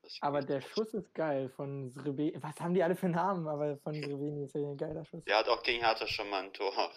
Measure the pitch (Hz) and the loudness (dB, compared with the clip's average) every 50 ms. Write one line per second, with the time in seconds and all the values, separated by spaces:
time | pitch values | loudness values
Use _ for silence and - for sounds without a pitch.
0 | - - - - 156 147 143 147 123 143 143 135 127 - - 208 226 220 - 202 | -16 -16 -10 -2 -2 2 2 2 0 0 -2 -2 -2 -4 -2 -2 -2 -2 -2 -6
1 | - - _ - 160 156 143 135 135 127 - - 143 139 139 139 135 123 123 139 | -6 -6 _ -2 0 2 2 0 0 -2 -6 -8 -6 -6 -4 -6 -6 -8 -10 -4
2 | 131 147 139 135 147 160 - 151 151 160 147 - 160 170 180 190 170 170 180 180 | -4 -4 0 0 0 0 -2 -4 -10 -10 -8 -4 0 2 4 4 4 4 2 2
3 | - 180 165 170 175 190 196 175 160 156 151 143 151 151 143 139 _ 156 151 151 | 2 2 2 4 2 2 2 0 0 -2 0 0 0 0 0 -2 _ -6 -4 -4
4 | 151 147 143 139 143 147 147 147 143 131 - 151 147 143 143 139 160 156 - - | -4 -4 -4 -2 -2 -2 -2 -4 -6 -4 -2 -4 -2 -2 -4 -6 -6 -6 -6 -8
5 | 151 - - 170 - - 101 107 110 - 117 113 - 127 120 120 120 110 113 - | -8 -10 -14 -10 0 4 4 4 6 6 4 4 4 0 0 4 4 4 4 4
6 | 113 107 - - 104 101 101 95 92 98 - - 104 98 98 113 95 - - | 0 -2 -2 -4 -2 -2 -2 -2 -4 -4 -4 -2 -2 0 2 2 0 0 -2